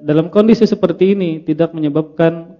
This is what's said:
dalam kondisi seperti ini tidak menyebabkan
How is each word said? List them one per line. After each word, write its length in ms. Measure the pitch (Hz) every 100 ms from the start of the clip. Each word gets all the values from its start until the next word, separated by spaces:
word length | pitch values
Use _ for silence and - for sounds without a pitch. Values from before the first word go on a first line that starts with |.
| -
dalam 240 | 156 175
kondisi 320 | 214 220 226
seperti 560 | 220 202 180 165 190 202
ini 240 | 175 160
tidak 320 | 156 156 165
menyebabkan 800 | 165 151 143 156 - 165 170 170 -